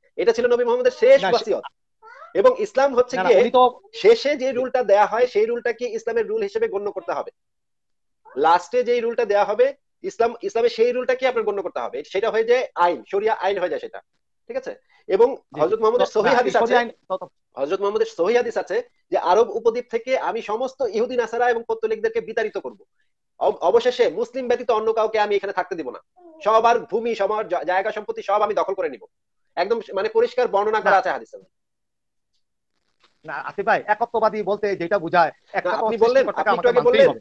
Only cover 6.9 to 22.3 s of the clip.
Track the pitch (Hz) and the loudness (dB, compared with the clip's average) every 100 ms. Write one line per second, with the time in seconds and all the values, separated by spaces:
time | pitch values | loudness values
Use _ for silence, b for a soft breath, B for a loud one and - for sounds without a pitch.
6.9 | 190 180 143 117 - _ _ _ _ _ | -8 -6 -6 -6 -14 _ _ _ _ _
7.9 | _ _ _ _ 123 156 175 - 247 240 | _ _ _ _ -2 2 2 2 -2 0
8.9 | 240 233 233 220 202 190 208 262 285 _ | 0 -2 -2 0 2 0 2 0 0 _
9.9 | _ 185 - 226 226 196 226 233 226 240 | _ -12 -2 -2 -2 -6 -2 -2 2 0
10.9 | 247 254 254 262 233 208 202 - - 113 | 0 -2 0 0 0 -2 -4 -6 -6 -8
11.9 | - 151 190 220 208 226 247 247 - 175 | -8 -6 -2 0 0 2 2 0 0 0
12.9 | 147 - 196 214 220 185 202 175 143 117 | 0 -4 -2 -2 -2 -2 -2 -4 -6 -10
13.9 | 98 - _ _ _ _ 247 - - _ | -16 -20 _ _ _ _ -12 -10 -14 _
14.9 | _ - 190 247 254 _ 151 160 220 220 | _ -4 2 2 2 _ -4 -2 0 0
15.9 | 240 - 214 208 247 240 208 233 247 233 | 2 0 2 2 2 2 0 2 2 0
16.9 | - _ 185 180 _ _ - 139 190 202 | -8 _ -10 -10 _ _ -8 -4 -2 -2
17.9 | 214 185 - 175 240 233 208 - 202 247 | -2 -4 -2 0 2 0 -4 -4 -6 -6
18.9 | _ _ 175 165 190 233 226 226 233 247 | _ _ -4 2 2 2 0 -2 -2 -6
19.9 | 233 247 262 165 214 - 226 262 - 247 | -8 -2 -2 -2 -6 -6 -4 -6 -4 -4
20.9 | 214 240 247 226 233 240 233 233 226 220 | -2 -2 -2 -4 0 0 0 -2 -4 -4
21.9 | 220 220 226 185 | -4 -4 -4 -6